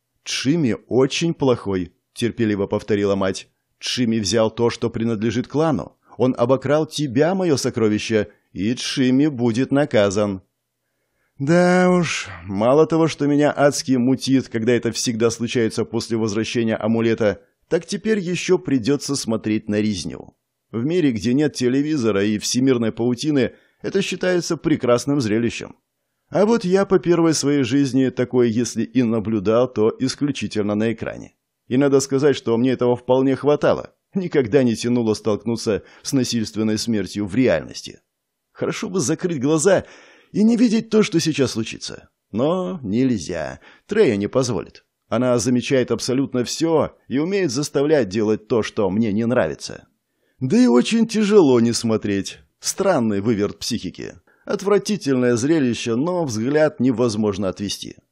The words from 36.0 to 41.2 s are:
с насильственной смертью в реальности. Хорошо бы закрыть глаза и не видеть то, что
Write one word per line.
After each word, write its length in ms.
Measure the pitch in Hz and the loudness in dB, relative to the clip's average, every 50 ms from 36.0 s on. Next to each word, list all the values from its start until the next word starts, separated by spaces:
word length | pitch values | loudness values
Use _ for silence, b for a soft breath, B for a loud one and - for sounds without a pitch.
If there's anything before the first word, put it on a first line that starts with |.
с 100 | B - | B -2
насильственной 640 | 143 135 123 - 123 117 107 - - 101 110 110 107 104 | -2 -2 0 0 -2 -4 -4 -4 -4 -4 -2 -2 -2 -2
смертью 480 | - 117 113 104 95 92 - 101 107 | -2 -2 -2 -2 -4 -4 -6 -6 -6
в 100 | 98 101 | -4 -2
реальности. 640 | 127 127 110 85 76 65 - - - - - - - _ _ _ _ _ _ _ _ _ _ | 0 2 2 2 0 -2 -6 -16 -16 -16 -16 -20 -20 _ _ _ _ _ _ _ _ _ _
Хорошо 360 | _ - - - 170 - 233 214 | _ -6 -6 -6 -4 -6 -8 -6
бы 100 | 180 196 | -4 -4
закрыть 420 | 135 117 160 - - 180 165 135 | -2 -2 -4 -4 -4 -4 -4 -2
глаза 440 | 117 143 160 156 139 196 190 147 - B B B B B B B B B | 0 0 0 2 4 4 2 2 0 B B B B B B B B B
и 120 | B 185 214 | B 2 2
не 120 | 226 240 | 2 4
видеть 340 | 208 254 226 208 226 226 - | 4 4 4 2 0 -2 2
то, 120 | - 220 | 2 2
что 180 | 208 - - 165 | 2 4 0 0